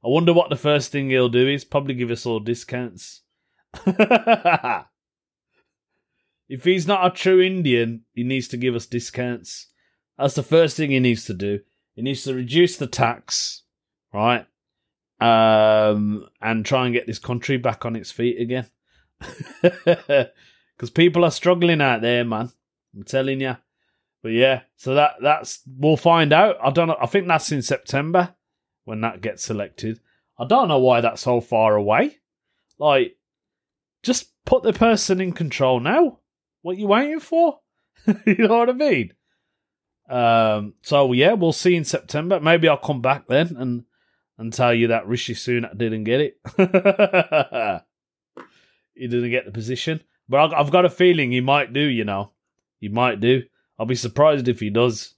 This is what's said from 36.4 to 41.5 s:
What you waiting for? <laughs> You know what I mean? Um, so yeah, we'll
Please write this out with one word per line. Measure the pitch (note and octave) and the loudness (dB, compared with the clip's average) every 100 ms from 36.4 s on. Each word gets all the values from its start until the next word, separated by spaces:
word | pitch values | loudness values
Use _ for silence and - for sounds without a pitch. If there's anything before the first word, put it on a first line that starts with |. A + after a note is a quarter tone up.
| _ _ | _ _
What | E3 F#3 | -10 -6
you | G#3 | 0
waiting | G#3 C#4+ D#4 | 0 0 -6
for? | - E4 E4+ D4 _ _ _ _ - | -2 2 2 0 _ _ _ _ -2
<laughs> | - - | -2 0
You | F#3+ A3 | 2 2
know | A#3 | 4
what | A#3+ | 2
I | |
mean? | B3+ D4 E3 G2+ _ _ _ _ _ _ _ _ _ _ | 0 0 0 -2 _ _ _ _ _ _ _ _ _ _
Um, | B2+ A#2 A2+ A2 G#2+ G#2 - | 0 2 4 2 0 -4 -14
so | - C#3+ C#3 | -2 2 2
yeah, | B2 D#3 | 4 4
we'll | A3 E3+ | 4 0